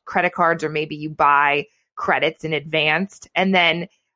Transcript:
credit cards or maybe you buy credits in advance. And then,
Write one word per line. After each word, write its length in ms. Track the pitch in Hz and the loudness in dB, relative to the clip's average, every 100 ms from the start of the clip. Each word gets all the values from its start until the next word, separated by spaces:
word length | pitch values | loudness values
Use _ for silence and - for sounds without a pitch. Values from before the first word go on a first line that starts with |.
| - | -6
credit 280 | 196 175 | -2 -2
cards 300 | 175 170 165 | 2 0 0
or 60 | 156 | -2
maybe 260 | 151 156 151 | -4 -6 -8
you 140 | 156 | -8
buy 560 | 151 147 143 143 143 143 _ _ - | 0 4 4 4 0 -4 _ _ -8
credits 480 | - 139 151 156 | -2 0 0 -2
in 100 | 156 | -6
advance. 680 | 151 156 156 151 156 196 - - - | -6 -2 -2 0 0 -2 -10 -8 -2
And 180 | 190 | 2
then, 340 | 185 170 170 - _ _ | 2 2 0 -6 _ _